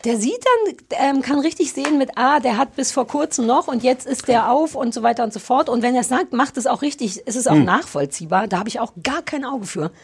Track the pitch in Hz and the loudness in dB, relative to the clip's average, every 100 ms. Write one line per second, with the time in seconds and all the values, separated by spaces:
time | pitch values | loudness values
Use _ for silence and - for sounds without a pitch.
0 | 233 233 220 480 523 480 415 359 - - | -2 0 0 0 2 2 2 -4 -6 0
1 | 277 277 254 294 294 - 311 - 277 302 | 2 2 2 2 0 0 -2 -2 0 2
2 | 262 - 254 294 262 220 269 - 262 - | 0 0 2 4 2 0 -2 -2 -4 -2
3 | - 294 311 - 226 262 349 254 247 240 | -2 -2 -2 -2 2 2 2 0 0 0
4 | - 277 - 240 214 262 311 269 254 240 | -2 -6 0 2 4 2 2 -2 -4 0
5 | 226 233 226 214 - 262 320 240 240 254 | 0 0 -2 -4 0 0 2 0 2 0
6 | 226 254 381 233 269 - 262 - 294 - | 2 0 0 0 0 0 -2 0 -2 -4
7 | 226 196 - 233 196 151 160 208 - 147 | -6 -6 -8 -2 4 4 6 2 0 -4
8 | 143 - 165 185 208 180 214 233 226 - | -4 -6 -2 0 0 -2 -4 -4 -6 -6
9 | 165 294 330 302 262 269 196 190 160 - | -4 -4 -6 -6 -6 -6 -6 -6 -6 -8